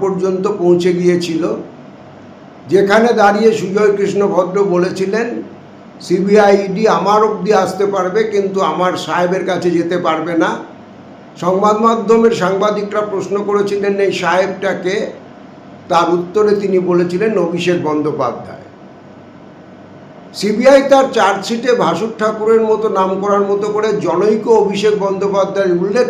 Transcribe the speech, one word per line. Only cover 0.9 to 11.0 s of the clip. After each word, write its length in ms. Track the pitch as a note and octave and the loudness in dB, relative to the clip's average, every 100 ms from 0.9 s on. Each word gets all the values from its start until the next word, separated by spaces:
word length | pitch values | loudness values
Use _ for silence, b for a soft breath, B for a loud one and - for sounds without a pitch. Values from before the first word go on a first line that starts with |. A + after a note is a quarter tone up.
গিয়েছিল, 640 | F3 F3+ F3 - D#3+ F3 - - - - - - - - - - - - | 0 0 0 -2 -4 -4 -6 -10 -18 -20 -20 -20 -20 -20 -20 -20 -20 0
যেখানে 440 | F#3 G3 A3 A#3 | 2 4 4 4
দাঁড়িয়ে 400 | G#3+ G3+ G#3 A3 | 4 4 4 2
সুজয় 440 | - F#3 G3+ G#3 G3 | 2 -2 2 2 2
কৃষ্ণ 320 | G3 F#3+ G3 | 0 0 0
ভদ্র 360 | E3 F3+ G3 | 0 0 0
বলেছিলেন, 760 | F#3+ F3 F#3 F#3 F#3+ G#3+ A#3+ E4 - - - - - - | 0 0 0 -2 -2 -2 -4 -6 -12 -18 -20 -20 -20 -16
"সিবিআই, 640 | - F3+ G3 G#3+ G3+ G3 | -4 -2 4 4 6 4
ইডি 240 | G3 F3+ G#3+ | 0 0 2
আমার 360 | E3+ G3 G#3+ | 2 2 2
অবধি 280 | G#3+ F#3 G3 | 2 0 0
আসতে 340 | F#3+ F#3 - G3 | 0 0 -2 -2
পারবে, 380 | G3 F#3 G#3 | -2 -2 -2
কিন্তু 360 | G#3+ G3+ F#3+ F#3+ | 0 -2 -2 -2
আমার 320 | D#3+ D#3 F#3 D#3+ | -2 0 -2 -2
সাহেবের 500 | - E3+ F3+ F#3 F3+ | -4 -2 0 -2 -2
কাছে 240 | F3+ F3 | -2 -2
যেতে 280 | E3+ E3+ F3+ | -2 -2 -2
পারবে 400 | E3 D#3+ D#3+ E3 | -2 -2 -2 -2
না।" 340 | F#3+ A3+ - - - - | -2 -4 -12 -20 -20 -20